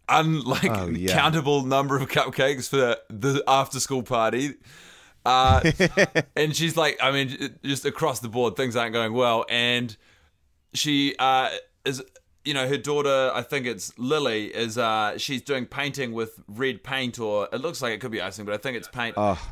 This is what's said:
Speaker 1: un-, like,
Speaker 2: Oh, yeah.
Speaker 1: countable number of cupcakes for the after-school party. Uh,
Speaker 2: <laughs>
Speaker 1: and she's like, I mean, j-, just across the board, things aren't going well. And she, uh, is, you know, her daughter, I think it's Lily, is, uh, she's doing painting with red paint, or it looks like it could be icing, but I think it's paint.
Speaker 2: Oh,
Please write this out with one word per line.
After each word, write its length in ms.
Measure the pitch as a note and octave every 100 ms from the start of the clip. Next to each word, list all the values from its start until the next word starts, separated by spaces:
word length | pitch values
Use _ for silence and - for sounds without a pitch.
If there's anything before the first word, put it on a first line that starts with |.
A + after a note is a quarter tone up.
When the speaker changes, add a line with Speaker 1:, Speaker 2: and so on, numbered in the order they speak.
| -
Speaker 1:
un-, 360 | D3 D#3+ D#3+
like, 280 | A#2+ B2+ G3
Speaker 2:
Oh, 180 | G#2 F2+
yeah. 260 | E2 F#2
Speaker 1:
countable 500 | F#2 D3 D#3+ C#3 C#3+
number 320 | C3 C3+ C#3 C3+
of 120 | C3+
cupcakes 580 | D#3+ B2+ C3+ C3+ C#3 -
for 280 | C#3 A#2+ A2+ -
the 340 | A2 C3+ C3+ -
after-school 540 | C3+ C3+ C3 - C3
party. 520 | A2+ A#2+ A2 A#2+ C#3+ B2+ - - - - - _
Uh, 380 | B2 B2+ C3 C3+ E3 - F3+ -
Speaker 2:
<laughs> 340 | F#3 E3 - -
Speaker 1:
and 180 | D3+
she's 220 | C#3+ E3 D#3
like, 220 | D3+ -
I 80 | C3
mean, 180 | C#3 C3+
j-, 200 | C3+ C3+ -
just 220 | C#3 C3+ C#3+
across 340 | - D#3 A#2
the 80 | B2
board, 280 | A#2 A#2 -
things 200 | C3 A#2+
aren't 160 | A#2
going 220 | A#2 A2+
well. 320 | A#2 B2 A2+ -
And 480 | A#2+ A#2+ B2 A#2+ A2 _ _ _ _ _ _ _
she, 400 | - D3+ C#3+ C#3+ -
uh, 300 | C3 C3 B2 F#2 - _ C3
is, 160 | C3+ - _ _ _
you 80 | C#3+
know, 160 | C#3 C3
her 80 | C#3+
daughter, 540 | C3+ D3 C#3+ C3+ B2+
I 60 | G#2
think 240 | - C#3+ B2
it's 320 | G#2 - -
Lily, 480 | B2 D3+ C3+ A2 G#2
is, 220 | - A#2 A2
uh, 400 | A2+ A2 G#2 G2+
she's 240 | B2 C3
doing 240 | - C3+
painting 480 | A#2 C3+ C#3 C3+ B2
with 260 | A2+ A2 - -
red 360 | G#2 C3 G#2+
paint, 340 | - C3+ B2 A#2
or 300 | A2 G#2 G2+
it 120 | A#2+
looks 180 | D#3+ C#3+
like 140 | B2+
it 60 | G#2
could 100 | B2+
be 100 | G#2+
icing, 240 | F#2 G2+
but 80 | G#2
I 40 | G#2
think 180 | C#3 A#2
it's 120 | -
paint. 260 | B2 A#2 G#2+
Speaker 2:
Oh, 240 | G#2 F2+ -